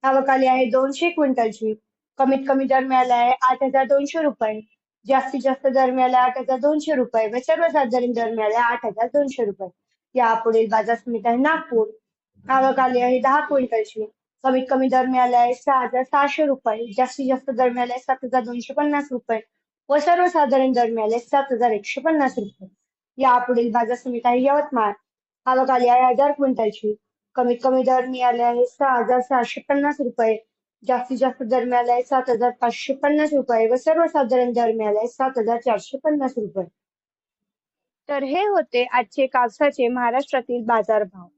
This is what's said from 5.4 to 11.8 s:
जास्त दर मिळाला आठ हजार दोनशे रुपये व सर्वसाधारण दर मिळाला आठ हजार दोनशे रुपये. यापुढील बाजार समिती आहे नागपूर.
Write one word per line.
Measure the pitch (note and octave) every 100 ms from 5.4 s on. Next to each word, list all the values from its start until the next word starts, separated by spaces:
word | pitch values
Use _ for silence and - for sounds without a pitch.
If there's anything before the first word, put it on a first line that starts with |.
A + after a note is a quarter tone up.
जास्त | B3+ C4+ C4+
दर | B3+ C4
मिळाला | B3+ B3+ B3+
आठ | B3+ B3+
हजार | B3+ C4
दोनशे | C#4+ D4+ D4+
रुपये | C#4+ A#3+ A3+ A3
व | A#3+ B3+
सर्वसाधारण | D#4+ E4 D4+ C4 B3 B3
दर | A#3 A3+
मिळाला | A3+ G#3+ A3
आठ | A#3+ A#3+ A3+
हजार | G#3 A#3
दोनशे | D4 C#4+ C4
रुपये. | A3 G3 F#3 _ _ _ _
यापुढील | B3+ A#3 A3+ A3+ A3+ A3+
बाजार | A3 G#3+ A#3
समिती | - A#3 G#3+
आहे | A#3+
नागपूर. | C#4+ D#4+ D#4+ A#3